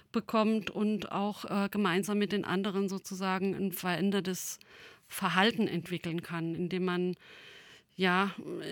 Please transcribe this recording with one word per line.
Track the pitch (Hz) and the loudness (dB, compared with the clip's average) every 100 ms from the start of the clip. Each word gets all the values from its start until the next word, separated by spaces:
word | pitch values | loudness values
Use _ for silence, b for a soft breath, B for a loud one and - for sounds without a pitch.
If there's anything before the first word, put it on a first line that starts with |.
| B | B
bekommt | 226 - 220 214 220 - | -6 0 2 2 2 -2
und | - 214 214 214 | 0 0 0 -2
auch, | 196 208 - - | -2 -2 -4 -4
äh, | 202 202 | -2 0
gemeinsam | 208 190 180 208 208 | 0 2 2 2 0
mit | 202 | 2
den | 202 - | 0 0
anderen | 185 202 185 196 | 0 0 0 -2
sozusagen | 190 - 190 190 190 196 | -4 -8 -4 -2 0 0
ein | - 196 | 0 -2
verändertes | 175 185 165 196 196 180 180 - - B B B B - | -2 -2 2 2 6 4 4 -6 -10 B B B B -12
Verhalten | - 185 180 214 226 180 | -4 0 4 4 4 0
entwickeln | 165 - 175 170 165 | 0 -4 -6 -4 -6
kann, | - 170 165 165 | -6 -6 -4 -2
indem | 175 180 180 | -2 0 0
man, | 175 180 175 B B B B B B B - | 0 0 -2 B B B B B B B 0
ja, | 185 180 196 - - 175 160 | 4 4 2 -2 -8 -8 -6